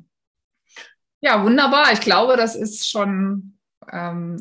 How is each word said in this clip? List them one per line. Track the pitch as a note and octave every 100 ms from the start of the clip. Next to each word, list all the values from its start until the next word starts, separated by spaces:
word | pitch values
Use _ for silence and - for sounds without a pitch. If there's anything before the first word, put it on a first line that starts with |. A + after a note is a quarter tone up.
| _ _ _ _ _ _ _ - - _ _ _
Ja, | C#4+ A3
wunderbar. | G3+ B3+ C4+ C#4 D4
Ich | G#3+
glaube, | G#3+ F#3 A#3+ B3+
das | A3+ A3
ist | G#3+ G#3+ -
schon, | A3 G3 F#3+ G3 G3+ F#3+ _ _ _ -
ähm, | F3 F3 E3+ E3+ E3+